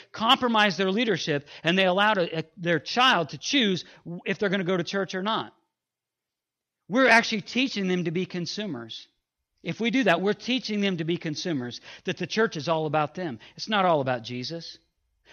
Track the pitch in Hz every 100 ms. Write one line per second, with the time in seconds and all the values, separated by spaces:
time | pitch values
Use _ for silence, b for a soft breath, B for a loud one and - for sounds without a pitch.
0 | B - 220 262 254 220 208 160 190 196
1 | 247 170 - 143 - B 160 185 185 185
2 | 208 202 170 160 - - 170 160 - 240
3 | 254 202 160 143 - 285 214 180 - b
4 | 165 170 - 196 202 196 175 185 170 196
5 | 190 190 202 214 107 _ _ _ _ _
6 | _ _ _ _ _ _ _ _ - 220
7 | 262 233 - 220 - 240 262 208 185 180
8 | 170 165 180 180 165 - 208 127 113 -
9 | - _ _ _ _ _ 170 165 226 254
10 | 196 170 190 - - 254 - 208 202 175
11 | 165 175 165 147 185 143 123 - B B
12 | - - 185 214 220 165 139 160 156 151
13 | 147 - 175 113 B - - 214 185 156
14 | 131 127 117 123 127 170 - - _ _
15 | _ _ B